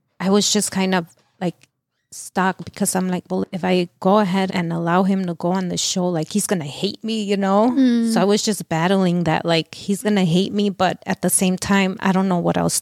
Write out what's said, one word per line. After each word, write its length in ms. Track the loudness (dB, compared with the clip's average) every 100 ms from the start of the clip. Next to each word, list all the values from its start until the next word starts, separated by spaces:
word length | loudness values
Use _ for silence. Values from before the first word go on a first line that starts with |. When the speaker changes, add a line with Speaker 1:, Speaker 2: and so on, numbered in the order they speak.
| _ -6
Speaker 1:
I 100 | 0
was 200 | 2 2
just 180 | 0 -2
kind 240 | -2 0 0
of, 120 | -4 _ _ -6
like, 260 | -6 -6 _ _ _ _ _
stuck 500 | -18 -6 -2 0 -2 -8
because 300 | -4 -2 -2
I'm 140 | -2
like, 160 | -4 -4
"Well, 160 | -4 -4
if 120 | -4 0
I 240 | 0 -2 -2
go 200 | 2 4
ahead 320 | 2 0 -2
and 200 | -2 -2
allow 300 | -2 0 2
him 220 | 2 0 -2
to 80 | -4
go 160 | -2
on 180 | -2 -2
the 80 | -4
show, 300 | -4 -2 -2
like, 220 | -2 -2
he's 140 | -2 -2
gonna 180 | -2 -4 -6
hate 200 | -6 -6
me, 180 | -6 -4
you 140 | -2 0
know?" 340 | 2 4 4 4
Speaker 2:
Mm. 360 | 4 4 2
Speaker 1:
So 80 | 2
I 40 | 4
was 160 | 2
just 260 | 0 -4 -2
battling 560 | 0 2 2 2 2 0
that, 200 | 0 0
like, 300 | 0 -2 -8
he's 280 | -4 -2
gonna 220 | 0 2 2
hate 280 | 2 0
me, 160 | -2 -2
but 320 | 0 -2 -2 -6
at 160 | -4
the 80 | -2
same 280 | 0 0 0
time, 400 | 0 2 2 0
I 120 | 0
don't 160 | 2 2
know 100 | 0
what 180 | 0 0
else 220 | 0 -2